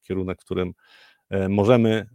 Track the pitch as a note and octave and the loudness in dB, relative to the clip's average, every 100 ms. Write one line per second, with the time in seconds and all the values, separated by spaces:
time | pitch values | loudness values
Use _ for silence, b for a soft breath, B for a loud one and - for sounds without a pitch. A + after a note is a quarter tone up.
0 | - F#2+ F#2 F2 _ F#2 F2+ - b b | -8 -6 -6 -10 _ -6 -6 -8 b b
1 | b b _ G2 F#2+ G#2 G2+ B2 A2+ A2 | b b _ -4 0 2 4 4 4 0
2 | G2 | -4